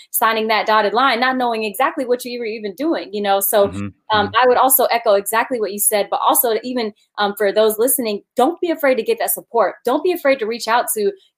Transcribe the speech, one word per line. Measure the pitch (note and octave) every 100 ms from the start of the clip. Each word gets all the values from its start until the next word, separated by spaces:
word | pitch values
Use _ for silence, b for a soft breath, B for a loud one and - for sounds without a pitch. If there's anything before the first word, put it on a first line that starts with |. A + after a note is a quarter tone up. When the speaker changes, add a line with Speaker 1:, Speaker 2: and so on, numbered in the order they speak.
| B
Speaker 1:
signing | - A3+ A3 A3
that | G#3+ F#3+
dotted | A3 G#3
line, | G#3 C4+ A#3
not | B3+ B3+
knowing | B3 A3+
exactly | G#3+ G3 C#4+ D#4+
what | B3 B3
you | B3 A#3+
were |
even | A#3 A3+ G#3
doing, | F3 D#4 A3+ -
you | G#3
know? | G3+ G3
So, | G3 G#3+ G3+
Speaker 2:
Mm-hmm. | F#3
Speaker 1:
um, | - - - G#3+ G3+
Speaker 2:
Mm-hmm. | A3
Speaker 1:
I | B3+
would | A#3
also | B3+ C4 A#3+
echo | - A3+
exactly | G3+ G3+ A3+ A#3 B3
what | G3
you | G#3
said, | - G#3 F#3+
but | G3
also | - - B3 G#3+
even, | B3 B3 A3 - _ -
um, | G3+ G3+
for | G#3
those | G#3+ A3 G#3
listening, | B3 - A3+ G#3 _
don't | - B3+ E4+
be | F4
afraid | D#4 C#4 A#3+
to |
get | A3 A3+
that | G#3
support. | - - A#3 F#3+ -
Don't | - C#4
be | F#4
afraid | E4+ C#4 C4
to | G#3+
reach | A#3 A3
out | A#3 A#3
to, | A3 G3+ G3 B